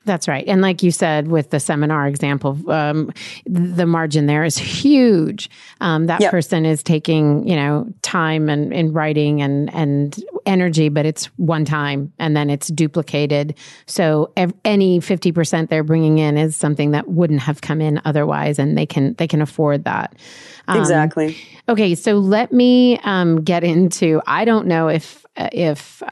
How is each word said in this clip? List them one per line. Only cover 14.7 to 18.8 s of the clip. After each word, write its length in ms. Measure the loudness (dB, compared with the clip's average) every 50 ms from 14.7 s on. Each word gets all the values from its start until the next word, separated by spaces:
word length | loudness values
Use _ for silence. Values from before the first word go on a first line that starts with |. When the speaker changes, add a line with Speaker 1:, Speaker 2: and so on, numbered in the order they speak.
| 2 4 4 4 2 2
Speaker 1:
fifty 320 | 0 0 -2 0 0 0
percent 380 | 0 0 0 0 0 -2 0 0
they're 140 | -2 -2 0
bringing 340 | 2 2 2 4 4 4
in 200 | 4 2 2 2
is 180 | 2 0 0 -2
something 360 | -2 -2 -2 0 0 0 0
that 160 | 0 0 -2 -2
wouldn't 320 | 0 2 2 2 2 0
have 200 | 0 -2 -4 -4
come 180 | -4 -4 -2 -2
in 200 | 0 0 -2 -2 -2
otherwise, 520 | -2 0 0 0 0 -2 -2 -2 -2 0
and 180 | 0 0 0 0
they 100 | 0